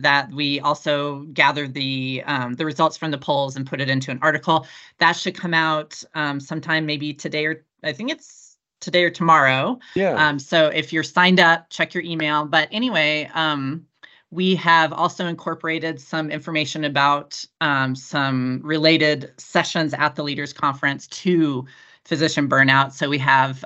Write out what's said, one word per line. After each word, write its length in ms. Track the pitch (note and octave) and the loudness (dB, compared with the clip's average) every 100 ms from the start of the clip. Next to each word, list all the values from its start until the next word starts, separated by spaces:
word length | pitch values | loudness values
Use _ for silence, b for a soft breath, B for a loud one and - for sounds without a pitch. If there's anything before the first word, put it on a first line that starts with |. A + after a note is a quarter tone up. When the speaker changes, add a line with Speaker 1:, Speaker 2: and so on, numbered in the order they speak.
Speaker 1:
that 300 | C#3+ C#3+ C3+ | 2 2 0
we 280 | C3+ C#3+ C#3 | -4 -2 -2
also 640 | C#3+ D3+ D#3+ C#3+ D3 C#3 D#3 | -2 -2 -2 -2 -2 -6 -6
gathered 400 | C#3+ D3 D3 C#3 | 2 2 2 -4
the, 480 | C3+ C3+ C3+ C3 C3 D3 | -6 -6 -4 -6 -6 -4
um, 280 | C#3 B2 B2 | -4 -4 -4
the 100 | D#3 | -4
results 320 | C#3+ D#3+ - | 0 0 0
from 140 | D#3+ | -6
the 60 | C#3 | -6
polls 380 | D3 C#3+ C#3 C3+ | -2 -2 -2 -6
and 100 | C3 | -8
put 140 | C#3 | -4
it 100 | C3+ | -2
into 220 | C3 C3+ | -2 -2
an 80 | B2+ | -2
article. 460 | D#3 D3+ F3 D#3+ - B B B | 0 0 2 0 -2 B B B
That 140 | E3+ | 2
should 220 | F3 F#3+ F3+ | 2 -4 -6
come 180 | F3 | -2
out, 500 | E3 D#3+ D#3 D3+ - - D#3 | 0 0 -2 -6 -14 -12 -6
um, 240 | D3 C#3 | -6 -6
sometime 460 | C3+ D#3+ D#3+ D#3 D#3 | -8 -8 -4 -2 -2
maybe 280 | D3 D3+ | -4 -6
today 320 | C#3 D#3 D3+ D#3 | -8 -6 -4 -4
or, 200 | D#3 _ _ | -6 _ _
I 100 | D#3 | -8
think 180 | F3 A#3+ | -6 -8
it's 460 | D#4 - - - _ _ _ | -8 -12 -20 -20 _ _ _
today 220 | - F3+ | -4 0
or 60 | E3+ | 0
tomorrow. 680 | E3+ E3 D#3+ C3+ C3 E3+ B3+ B F3+ | 2 4 6 4 2 0 -4 B -2
Speaker 2:
Yeah. 180 | F#3+ | 0
Speaker 1:
Um, 240 | D3+ D3+ C#3+ | 2 2 0
so 280 | - E3+ D#3 | 0 2 2
if 240 | D#3 - | 2 -4
you're 120 | D#3+ | -4
signed 360 | D3 F3+ F3+ F#3 | -2 4 4 6
up, 300 | E3+ E3 - | 6 4 0
check 240 | - E3 | -6 -4
your 100 | F3+ | -4
email. 420 | E3+ D#3+ D3+ D3+ D3+ | -6 -4 0 0 0
But 220 | D#3+ D3+ | 0 0
anyway, 580 | G#3+ B3 F3+ D3+ D3+ D3 | -2 -2 2 2 0 -4
um, 520 | D#3+ D#3 D3 C3+ E3 - _ B B B | -2 -2 -2 -4 -6 -10 _ B B B
we 240 | E3 F#3 F3+ | -2 0 2
have 360 | E3 E3 D#3+ | 6 6 4
also 360 | D3+ E3+ - F3 | 0 -2 -2 -8
incorporated 760 | E3 E3+ E3 D#3+ D#3+ D#3+ C#3 | -6 -8 -6 -4 -4 -6 -8
some 300 | - D#3+ D#3 | -8 -6 -6
information 520 | D3+ E3+ D#3 D3 D#3 | -8 -6 -4 -4 -4
about, 600 | D3 C#3+ C#3+ D3 - - - - | -4 0 2 0 -4 -16 -16 -6
um, 340 | D3+ C#3 C3 C3 | -2 0 0 -4
some 640 | - D3 C3+ C3 B2+ B2+ | -6 -4 -2 0 -2 -4
related 680 | D3+ D#3 D#3 D#3+ D3+ D3 - - | -4 2 4 4 4 0 -6 -16
sessions 560 | - F3 E3 F3 D#3 | -4 -2 -2 -2 -2
at 220 | D3 D3 D3+ | 0 -2 -2
the 80 | |
Leaders 300 | D3 C#3 C#3+ | -6 -6 -8
Conference 520 | - D3 C3+ C#3+ C#3 - | -4 -4 -2 -4 -4 -10
to 600 | - F3+ F3 D3+ C3 C3 B B B | -6 0 2 2 0 -8 B B B
physician 460 | - D#3 D#3 D#3 C#3 | -6 -2 0 0 2
burnout. 420 | C3+ C3+ C3+ C#3 | 4 6 6 2
So 160 | - C#3+ | -2 -2
we 100 | C#3+ | 0
have, 440 | C3+ C3+ C3+ C3 | 4 4 4 -2